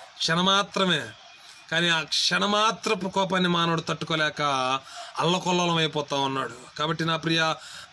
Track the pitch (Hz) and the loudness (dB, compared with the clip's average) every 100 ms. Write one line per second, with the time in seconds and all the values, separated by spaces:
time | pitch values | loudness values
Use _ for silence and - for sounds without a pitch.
0 | - - - 165 185 196 196 196 185 156 | -20 -6 0 2 4 2 2 0 2 0
1 | 113 104 - - - - - 165 170 160 | -2 -12 -20 -20 -20 -20 -4 0 2 2
2 | 147 - - 180 196 208 220 180 214 214 | 0 0 2 2 2 4 2 0 -2 -2
3 | 190 196 185 185 180 175 170 165 - 160 | 0 0 0 2 4 2 2 0 -2 -4
4 | 165 156 151 147 147 135 127 135 - - | -2 0 0 0 0 0 0 -2 -4 -16
5 | - - 151 180 180 180 175 165 156 151 | -10 -2 0 2 2 2 2 2 0 -2
6 | 143 143 139 135 123 - - - 151 160 | -2 -2 0 -2 -6 -10 -14 -4 -2 -2
7 | 165 160 160 165 160 151 - - - | -2 -2 0 2 2 -2 -10 -18 -6